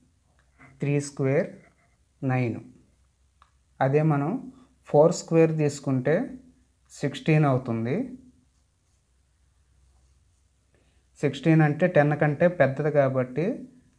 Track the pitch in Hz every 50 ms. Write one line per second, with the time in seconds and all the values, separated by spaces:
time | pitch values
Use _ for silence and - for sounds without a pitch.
0 | _ _ _ _ _ _ _ _ _ _ _ _ - - - - 143 139 143 147
1 | 139 - - - 139 131 135 156 196 196 - - - _ _ _ _ _ _ _
2 | _ _ _ - 139 131 127 127 127 117 104 104 - - - _ _ _ _ _
3 | _ _ _ _ _ _ _ _ _ _ _ _ _ _ _ - 135 135 139 151
4 | 156 160 151 139 139 156 214 269 - - - - - _ _ _ _ - - 147
5 | 151 170 170 - - - 165 165 165 160 160 156 151 147 143 - - 139 131 131
6 | 127 - 156 196 262 - - - - - _ _ _ _ _ _ _ _ - -
7 | - 139 127 - - - 156 156 156 143 131 127 127 - 117 113 113 117 143 202
8 | 277 - - - - - - _ _ _ _ _ _ _ _ _ _ _ _ _
9 | _ _ _ _ _ _ _ _ _ _ _ _ _ _ _ _ _ _ _ _
10 | _ _ _ _ _ _ _ _ _ _ _ _ _ _ _ _ _ _ _ _
11 | _ _ _ - - 143 - - - 165 160 160 156 147 143 151 180 175 180 151
12 | 147 147 151 143 160 151 143 - 175 180 175 - 139 131 131 - 147 151 143 147
13 | 139 131 127 131 123 120 - 143 165 208 285 - - - - _ _ _ _